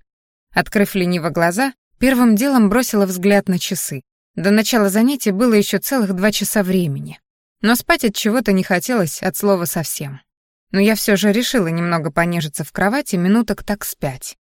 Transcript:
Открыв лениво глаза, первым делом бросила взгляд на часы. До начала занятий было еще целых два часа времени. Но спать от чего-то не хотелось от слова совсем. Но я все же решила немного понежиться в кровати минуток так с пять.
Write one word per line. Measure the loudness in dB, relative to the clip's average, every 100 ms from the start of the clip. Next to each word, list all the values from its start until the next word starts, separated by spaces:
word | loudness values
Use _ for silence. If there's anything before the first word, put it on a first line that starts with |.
| _ _ _ _ _
Открыв | -4 -2 0 0
лениво | 0 0 0 -2
глаза, | 0 0 0 -4 -4 _ _
первым | 0 4 4 4
делом | 2 4 4
бросила | 2 0 0 0
взгляд | 0 2 2 2
на | -4
часы. | -2 -6 -6 -10 -14 _ _ -4
До | 2
начала | 2 2 2 2
занятий | 2 2 0 -2
было | 0 2 4
еще | 2 -2
целых | -2 -2 0
два | 0 0
часа | 0 -2 -2
времени. | 0 0 0 -4 -10 -16 _ _ _ _
Но | 0
спать | 0 0 0 0
от |
чего-то | -2 -2 0 2
не | 0
хотелось | 2 -2 0 -2 -2 -4
от | -6 -2
слова | 0 0 0
совсем. | -4 -6 -8 -10 -12 _ _ _ _ _
Но | 2
я | 2
все | 2 2 2
же | 2
решила | 0 0 0 0
немного | -2 -2 -2 -2
понежиться | -2 0 -2 -4 -8
в | -8
кровати | -2 0 0 -2 -2
минуток | 2 2 0 -6
так | -4 -6 -6
с | -6
пять. | -8 -8 -14 -18 _